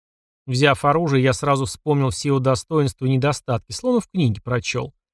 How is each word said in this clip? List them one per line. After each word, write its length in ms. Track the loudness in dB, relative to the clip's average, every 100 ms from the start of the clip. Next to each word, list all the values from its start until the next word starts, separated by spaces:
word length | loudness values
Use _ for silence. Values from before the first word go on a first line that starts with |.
| _ _ _ _ -4
Взяв 340 | 2 2 2
оружие, 400 | 2 0 2 2
я 100 | 2
сразу 320 | 0 0 -2 -2
вспомнил 440 | -6 -2 0 0
все 200 | -2 -2
его 100 | 0
достоинства 680 | 2 0 0 -2 0 -2 0
и 40 |
недостатки, 640 | 2 0 -2 -4 -4 -6
словно 300 | -6 -2 0
в 60 | -2
книге 340 | 0 0 -2
прочел. 540 | -4 -6 -4 -6 -8 -12 _